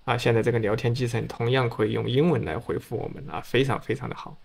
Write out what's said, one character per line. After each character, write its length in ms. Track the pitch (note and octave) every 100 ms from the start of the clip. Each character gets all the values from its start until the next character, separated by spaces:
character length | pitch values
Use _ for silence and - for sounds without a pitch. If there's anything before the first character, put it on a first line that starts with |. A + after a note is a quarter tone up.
| -
啊， 120 | A#2+
现 160 | B2
在 80 | A2+
这 100 | A#2
个 60 | A#2
聊 160 | G#2 A2+
天 180 | B2
机 140 | A#2+ A#2+
器 100 | A#2
人 100 | -
同 240 | - A#2
样 180 | C3 A#2+
可 160 | A#2 A2
以 60 |
用 180 | A2 A2
英 200 | B2+ E3+
文 160 | C3 E2
来 120 | D#2+
回 220 | - -
复 160 | - A#2
我 120 | -
们 100 | - C#2+
啊， 120 | D#2
非 220 | - B2
常 160 | C3 G#2+
非 120 | -
常 140 | A#2 A#2+
的 80 | -
好。 200 | - -